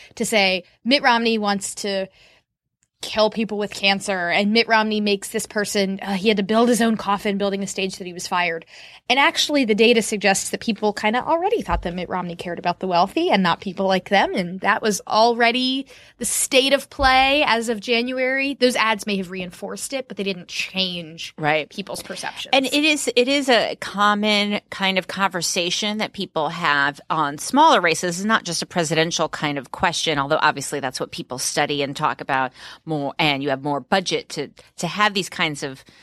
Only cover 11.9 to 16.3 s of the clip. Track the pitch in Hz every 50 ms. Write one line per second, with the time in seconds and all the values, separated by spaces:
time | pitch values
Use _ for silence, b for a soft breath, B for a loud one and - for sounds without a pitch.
11.9 | 170 185 175 - - 180 180 175 170 175 - 185 170 170 - 175 175 - - 190
12.9 | 175 170 185 196 - - 349 370 269 202 185 170 165 - - 196 170 - 196 190
13.9 | 190 185 - - 202 196 247 370 381 240 180 175 185 185 196 190 214 - - 220
14.9 | 208 - - - - 214 226 240 233 233 233 233 233 254 254 254 262 269 269 B
15.9 | B B B B B B 240 -